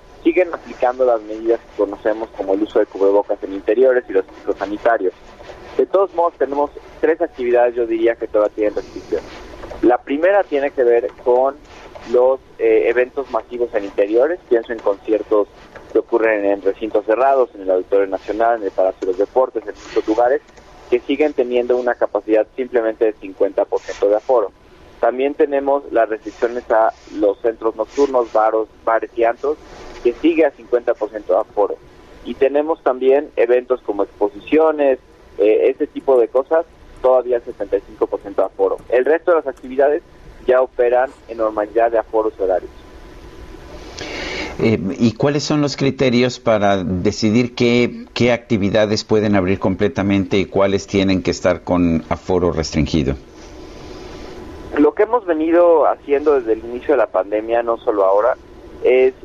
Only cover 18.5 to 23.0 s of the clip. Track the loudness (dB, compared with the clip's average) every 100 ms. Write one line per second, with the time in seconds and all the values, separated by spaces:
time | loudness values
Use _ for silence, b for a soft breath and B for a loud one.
18.5 | 0 -4 -2 -2 -2 -4 -2 -2 0 0
19.5 | -4 -10 -14 -6 -4 -2 0 2 0 -4
20.5 | -20 -20 -20 -4 -2 0 0 0 0 -2
21.5 | 0 0 0 -2 -2 -2 -2 0 0 0
22.5 | -6 -4 -2 -2 0